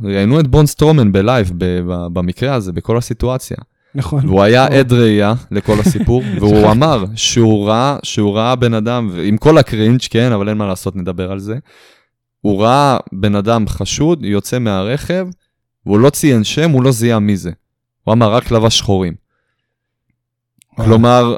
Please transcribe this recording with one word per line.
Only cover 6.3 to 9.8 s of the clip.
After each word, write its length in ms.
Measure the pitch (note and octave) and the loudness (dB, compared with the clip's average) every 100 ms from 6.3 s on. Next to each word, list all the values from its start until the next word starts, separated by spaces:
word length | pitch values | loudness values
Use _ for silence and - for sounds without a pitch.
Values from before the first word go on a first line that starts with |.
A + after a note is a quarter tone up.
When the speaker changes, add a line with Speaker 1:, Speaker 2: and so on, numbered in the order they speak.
| F#2 | -2
Speaker 1:
והוא 100 | G#2 G#2+ | 2 4
Speaker 2:
שכחתי. 140 | G#2+ | 4
Speaker 1:
אמר 340 | A2+ D#3 C3 F#2+ A2 | 4 2 0 -4 -4
שהוא 520 | - A#2+ A2+ G#2+ G2+ | -2 2 2 2 2
ראה, 300 | A2 C3+ C#3+ | 0 0 -4
שהוא 320 | - - G#2 G#2 | -6 -2 -2 0
ראה 200 | A#2 B2+ | -2 0
בן 180 | A#2+ | 0
אדם, 360 | A2+ A2 B2 A2 | -2 -2 -4 -4
ו-, 80 | F2 | -4
עם 160 | F#2 G#2+ | -2 0
כל 200 | D3 D#3 | 4 4
הקרינג', 420 | - A2 | 2 0